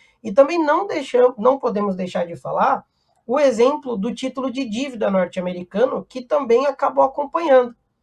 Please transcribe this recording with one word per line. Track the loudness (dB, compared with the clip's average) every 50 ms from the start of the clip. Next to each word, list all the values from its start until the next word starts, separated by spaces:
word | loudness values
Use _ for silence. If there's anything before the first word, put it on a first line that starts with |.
| _ _ _ _ -10
E | 0
também | 4 4 4 4 4 0 2
não | 2 2 0 0 -2
deixam-, | -4 -6 -4 0 2 4 4 4 4 2
não | 2 2 2 2
podemos | 0 -4 -2 -2 -2 -2 -4
deixar | -4 -6 -6 -6 -6 -6
de | -6 -8 -12
falar | -10 -6 -2 0 0 0 0 -2 -4 _ _ _ _ _ _ _ _
o | -4 0 2
exemplo | 2 2 4 4 2 2 2 0 -4 -6 -6 -4
do | -4 -6 -6
título | -6 -8 -8 -6 -6 -6 -6
de | -4 -6 -6 -6
dívida | -6 -6 -6 -6 -6 -4 -2 -2
norte-americano, | 0 0 -2 -2 -4 -6 -6 -6 -8 -8 -10 -8 -2 0 0 0 0 -4 -8 -10
que | -12 -12
também | -6 -2 -2 -2 2 2 2 2 2
acabou | 0 -2 -2 -2 -2 2 2 2
acompanhando. | 2 0 -2 -6 -4 -4 -2 2 4 6 4 4 2 -2 _ _ _ _ _